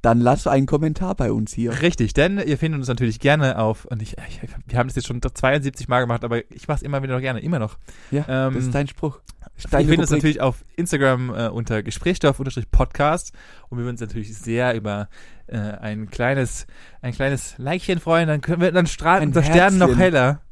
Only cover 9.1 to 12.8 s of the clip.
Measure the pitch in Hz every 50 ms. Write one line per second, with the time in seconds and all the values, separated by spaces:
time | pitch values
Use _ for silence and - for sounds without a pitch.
9.1 | 135 - _ - - - - - - - - - - 139 143 147 160 175 180 139
10.1 | 147 151 139 156 147 - 131 131 120 - - - - - 170 175 - 143 139 135
11.1 | 131 123 127 123 117 - 117 113 - 113 117 - 117 107 107 113 113 - - 170
12.1 | 185 - - 147 135 - 123 135 - - 110 - - -